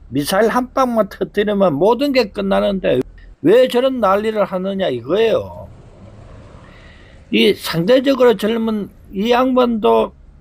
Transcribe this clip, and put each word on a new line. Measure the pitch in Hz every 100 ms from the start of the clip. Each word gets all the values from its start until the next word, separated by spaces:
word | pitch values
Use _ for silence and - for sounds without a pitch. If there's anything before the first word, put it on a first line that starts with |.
| -
미사일 | 135 143 190 220
한 | 247 247
방만 | 269 254 226 208
터뜨리면 | - 190 208 208 202 185
모든 | 139 196 240 285
게 | 254 247
끝나는데 | 202 196 196 208 196 180 185 - - - -
왜 | 160 240 254
저런 | 247 269 254
난리를 | 190 196 220 214
하느냐 | 185 185 190 190 170
이거예요. | 123 120 202 226 143 98 - - - - - - - - - - - - - - - - - -
이 | 214 220
상대적으로 | - - 165 180 262 269 269 247 202
젊은 | 208 226 226 214 - - -
이 | 190 226
양반도 | 240 262 254 240 220 233 226 214 - - -